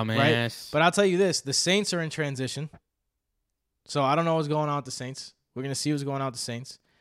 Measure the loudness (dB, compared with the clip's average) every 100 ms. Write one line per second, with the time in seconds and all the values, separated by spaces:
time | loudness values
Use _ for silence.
0 | 2 4 4 4 0 -4 -2 4 4 6
1 | 4 4 2 0 -2 0 2 2 0 -2
2 | -2 -4 -4 -4 -4 -6 -10 -12 _ _
3 | _ _ _ _ _ _ _ _ -6 0
4 | 2 2 2 2 2 0 0 -2 -4 -10
5 | -10 -12 -16 -20 _ -8 -6 -4 -2 -2
6 | -2 -4 -4 -6 -8 -8 -10 -18 _ _